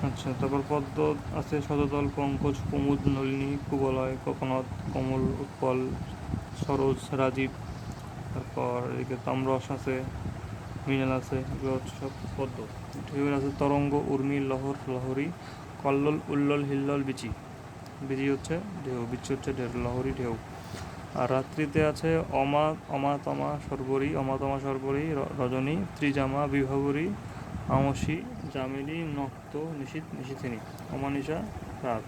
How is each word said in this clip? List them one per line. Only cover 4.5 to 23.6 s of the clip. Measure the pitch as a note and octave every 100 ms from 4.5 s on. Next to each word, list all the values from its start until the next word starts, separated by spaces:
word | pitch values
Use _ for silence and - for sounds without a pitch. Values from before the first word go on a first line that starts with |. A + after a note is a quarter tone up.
| C3 B2+ - -
কমল, | C3+ C3 C3
উৎপল, | C3 C3 C3+ - C3 B2+ C3 - - - - - - - -
সরোজ, | C#3 C3+ C3 -
রাজীব, | C3 C3 B2+ C3 - - - - - - - -
তারপর | C3+ B2+ - B2+ B2 B2
এদিকে | B2 B2+ B2
তামরস | C#3 C3 C3 C3 -
আছে, | C3+ - B2+ C3 - - - - - - - -
মৃণাল | C3+ C3
আছে, | C3 - C3
এগুলো | C3 C3 C3
হচ্ছে | C3 - -
সব | C3+ C3 - -
পদ্ম। | C3+ - A2 - - - -
ঢেউয়ের | C#3 C#3+
আছে | C#3 C#3 C#3
তরঙ্গ, | C#3+ C#3+ C#3+ C#3+ -
উর্মি, | C#3 C3+ C#3+
লহর, | C3+ C3 C3+ C#3 C3
লহরী, | B2+ B2+ C3 D#3 F3 - - - -
কল্লোল, | C#3 C#3 D3 D3+ -
উল্লোল, | C#3+ C#3+ D3
হিল্লোল, | C#3 C#3 C#3 C#3+
বিচি, | C3+ C3 A#2 - - - - - - -
বিচি | C#3 C3+ C#3
হচ্ছে | C3+ - E3 G#3 F3
ঢেউ, | C3+ B2+ A#2
বিচি | B2 -
হচ্ছে | C3+ -
ঢেউ, | B2+ A#2+
লহরী | A#2+ A#2+ B2 C3 C3
ঢেউ। | A#2+ A2+ - - - - - - -
আর | D3 B2
রাত্রিতে | C3 C3 - D3+ D#3
আছে | D3+ D3 D#3+ E3 -
অমা, | C3+ C#3 D3 D#3 D#3 -
অমাতমা, | C#3+ C#3 C#3+ C#3+ C#3 C#3+ D3